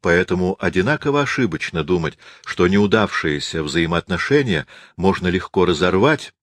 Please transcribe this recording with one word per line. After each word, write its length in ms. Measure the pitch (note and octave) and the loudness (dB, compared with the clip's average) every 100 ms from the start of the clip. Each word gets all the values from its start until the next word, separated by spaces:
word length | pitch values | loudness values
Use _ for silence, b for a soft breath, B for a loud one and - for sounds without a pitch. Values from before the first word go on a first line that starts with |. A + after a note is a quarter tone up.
Поэтому 560 | F2+ F2 F#2 F2+ F2+ - | 4 2 2 0 -2 0
одинаково 600 | F#2+ F2+ G2+ D3+ D3 C#3+ | -2 0 0 0 0 0
ошибочно 640 | C3+ - - D#2+ - E2 | -2 -2 -2 -2 -6 -6
думать, 340 | D2 F2+ D#2+ - B B | -2 -2 -2 -8 B B
что 220 | - - F2 | -12 0 2
неудавшиеся 960 | G2 G2+ A2 G2+ - E2 D2 - E2 | 4 4 2 2 -2 -4 -4 -4 -6
взаимоотношения 1040 | D2+ D#2 E2 E2+ - F2+ - C#3+ B2+ E2 - B B - | -4 -2 0 -2 -4 -6 0 0 2 -2 -4 B B -2
можно 320 | F#2 F2+ F2+ | 0 0 0
легко 360 | F2+ - - | -2 -2 0
разорвать 680 | F2 D#2+ F2+ F#2 C3 D3 - _ | 2 2 2 2 2 0 -6 _